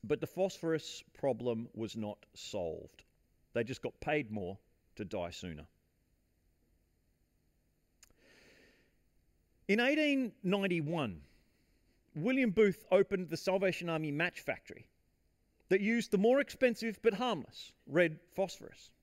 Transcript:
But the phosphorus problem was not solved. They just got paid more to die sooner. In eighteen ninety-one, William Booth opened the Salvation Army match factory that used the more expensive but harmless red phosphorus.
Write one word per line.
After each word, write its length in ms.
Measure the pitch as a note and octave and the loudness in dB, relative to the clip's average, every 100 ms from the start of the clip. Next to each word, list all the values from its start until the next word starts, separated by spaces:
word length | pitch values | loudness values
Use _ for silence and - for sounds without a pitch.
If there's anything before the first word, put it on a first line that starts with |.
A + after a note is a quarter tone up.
But 160 | G#2+ D3 | -2 -4
the 80 | D#3+ | -4
phosphorus 720 | - F#3+ - E3 D#3+ - - - - | -2 -2 -2 -2 -2 -4 -16 -18 -4
problem 480 | C#3 A#2 A#2+ A2+ A#2 | -2 0 -2 -4 -6
was 220 | - A2 A2+ | -8 -8 -6
not 220 | G#2 G#2 _ | -8 -8 _
solved. 680 | - - G#2 F2 D#2+ - - _ _ _ _ _ | -18 -10 -6 -6 -6 -12 -20 _ _ _ _ _
They 120 | A#2 | -4
just 180 | A#2 C3 | -4 -6
got 160 | B2+ - | -8 -8
paid 320 | - D3+ A2+ | -4 -2 -2
more 260 | G#2+ F2+ G2+ _ _ _ | -6 -6 -10 _ _ _
to 100 | - | -12
die 260 | G#2 G2+ F2 | -6 -4 -6
sooner. 340 | - F#2 D2+ C#2+ _ _ _ _ _ _ _ _ _ _ _ _ _ _ _ _ _ _ _ _ _ _ _ - _ _ - - - - _ _ _ _ _ _ _ _ _ - | -8 -10 -10 -14 _ _ _ _ _ _ _ _ _ _ _ _ _ _ _ _ _ _ _ _ _ _ _ -20 _ _ -20 -20 -20 -20 _ _ _ _ _ _ _ _ _ 0
In 140 | G#3 | 2
eighteen 500 | B3 D4+ D4+ C#4 B3 - | 4 4 4 2 0 -2
ninety-one, 760 | F#3 G3+ G3 F3 D3+ E3 B2+ E2 C#2+ _ _ _ _ _ _ _ _ | 0 2 2 0 0 -2 -4 -6 -16 _ _ _ _ _ _ _ _
William 360 | D3+ F#3 C4 B3+ | -4 -2 2 2
Booth 340 | F3+ G#3+ F3+ - | 6 4 4 2
opened 360 | F#3 G3 G3 E3+ | 4 4 0 -4
the 80 | D#3+ | -4
Salvation 520 | - F#3+ F#3 - E3+ | 0 2 0 -2 -4
Army 240 | D#3+ D#3 | -2 -2
match 260 | C#3+ F3 - | -2 -4 -4
factory 460 | - - - - - _ _ _ _ _ _ _ _ | -8 -8 -10 -20 -20 _ _ _ _ _ _ _ _
that 100 | G3 | 2
used 300 | G#3 A#3 A3 | 4 0 2
the 80 | G3+ | 2
more 220 | G#3+ C4+ | 4 4
expensive 600 | C#4 - B3+ A#3 A3+ G3+ | 2 2 0 2 -6 0
but 120 | A3+ | 0
harmless 580 | G3+ B3 F#3 - - - _ - | 2 -2 -2 -6 -16 -20 _ -2
red 320 | C#3+ E3+ D#3 _ - | 2 2 2 _ -4
phosphorus. 540 | F#3+ - - - - _ | -4 -4 -16 -20 -20 _